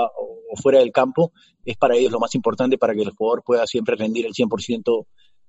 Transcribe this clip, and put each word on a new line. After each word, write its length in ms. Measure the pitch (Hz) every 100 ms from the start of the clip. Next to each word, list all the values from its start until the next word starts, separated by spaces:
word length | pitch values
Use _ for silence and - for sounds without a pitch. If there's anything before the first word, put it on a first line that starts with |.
o, 360 | 117 - 110 - -
o 60 | 107
fuera 220 | 135 135
del 120 | 120
campo, 420 | 131 131 131 165 _ _ _ -
es 100 | 110
para 200 | 117 120
ellos 160 | 127
lo 60 | 117
más 160 | 117
importante 440 | 127 113 107 127 131
para 160 | 117
que 80 | 107
el 80 | 101
jugador 320 | - 110 117
pueda 220 | - 120 110
siempre 280 | 123 110
rendir 300 | 117 110 113
el 80 | 113
cien 160 | 104 117
por 140 | 107
ciento, 440 | - 117 107 113 - _ _ _